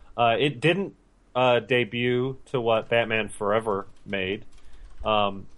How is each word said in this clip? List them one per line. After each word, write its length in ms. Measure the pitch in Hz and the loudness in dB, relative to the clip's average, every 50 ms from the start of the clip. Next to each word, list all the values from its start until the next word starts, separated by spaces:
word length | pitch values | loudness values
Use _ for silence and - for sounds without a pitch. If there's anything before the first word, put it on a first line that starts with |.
| - - - | -20 -8 0
Uh, 200 | 113 117 117 113 | 2 2 4 4
it 220 | 101 135 151 120 120 | 2 0 0 0 2
didn't, 320 | 147 160 180 196 196 - - _ _ _ _ _ _ _ - | 2 2 2 2 -2 -6 -10 _ _ _ _ _ _ _ 0
uh, 240 | 123 127 127 120 117 | 2 4 4 4 4
debut 800 | 107 104 127 123 120 101 120 120 123 123 123 123 127 135 131 - - | 2 2 2 2 2 0 -2 -2 0 0 0 0 0 -2 -6 -8 -8
to 140 | - - 127 | -4 -4 0
what 260 | 113 117 113 110 107 | 2 2 2 2 2
Batman 420 | - 120 117 113 110 113 110 107 95 | 2 2 2 2 2 0 0 -2 -2
Forever 580 | - - 107 101 107 113 113 110 98 98 98 - - - - | -6 -4 0 0 2 2 2 0 -2 -2 -4 -8 -14 -18 -10
made, 400 | 98 98 98 95 95 104 117 - - - - - - - - - - - - - | -6 -4 -4 -2 -2 -4 -6 -8 -12 -16 -16 -16 -16 -14 -16 -14 -14 -12 -6 -2
um, 440 | 110 107 104 104 101 98 98 101 - - | 2 2 2 2 2 0 -4 -10 -14 -14